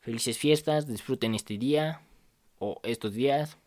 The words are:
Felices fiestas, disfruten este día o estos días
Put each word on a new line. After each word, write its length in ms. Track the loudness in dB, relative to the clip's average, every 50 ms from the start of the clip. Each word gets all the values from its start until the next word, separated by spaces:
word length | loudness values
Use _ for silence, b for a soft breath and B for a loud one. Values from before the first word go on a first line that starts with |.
Felices 380 | _ -6 -6 -2 -2 -2 -2 0
fiestas, 500 | 4 4 4 4 4 2 2 2 2 0
disfruten 460 | -6 -6 -2 -4 -2 0 2 0 0
este 240 | -2 -2 -4 -6 -2
día 420 | 0 2 2 2 2 0 -4 -8 -14 b b b b b _ _ _ _ _ _
o 200 | -6 -6 -6 -6 -4
estos 300 | -4 -4 -2 -4 -6 -2
días 460 | 0 2 2 2 2 0 -2 -6 _ _